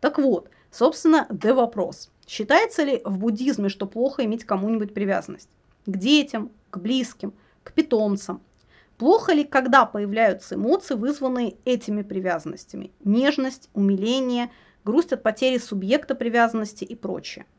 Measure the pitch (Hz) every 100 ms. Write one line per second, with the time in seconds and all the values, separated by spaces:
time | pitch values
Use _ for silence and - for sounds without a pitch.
0 | 277 294 277 185 - _ _ - 254 -
1 | 330 311 254 190 208 262 233 214 175 -
2 | - _ _ - 208 302 453 - 294 262
3 | - 190 220 214 254 233 196 196 196 220
4 | 254 269 233 226 - 196 202 226 208 208
5 | 196 185 - - - _ _ _ - 190
6 | 202 294 285 226 214 _ _ 190 180 262
7 | 254 - - - _ _ - - 311 226
8 | 214 202 - - _ _ _ _ _ _
9 | 240 440 440 311 294 277 254 269 240 208
10 | 208 214 226 196 - 196 208 370 - 247
11 | 240 294 262 247 233 - - 247 240 208
12 | 202 196 185 170 151 - - - - _
13 | 202 220 277 285 262 262 - - 196 196
14 | 208 262 254 240 240 - _ _ - 247
15 | 339 262 226 214 262 254 240 202 190 269
16 | - 269 233 233 233 226 214 - - 233
17 | 190 180 - - -